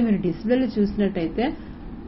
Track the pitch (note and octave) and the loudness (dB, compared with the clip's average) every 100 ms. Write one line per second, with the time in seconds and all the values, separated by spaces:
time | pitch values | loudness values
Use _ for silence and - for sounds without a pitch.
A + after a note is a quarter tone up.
0 | A#3 F#3+ F3 E3 G#3+ B3+ B3+ G#3+ G3+ G3+ | 4 4 2 -2 0 2 2 2 2 2
1 | G3 F#3+ D#3+ - C4 E4 - - - - | 0 0 -2 0 -2 -2 -10 -14 -12 -12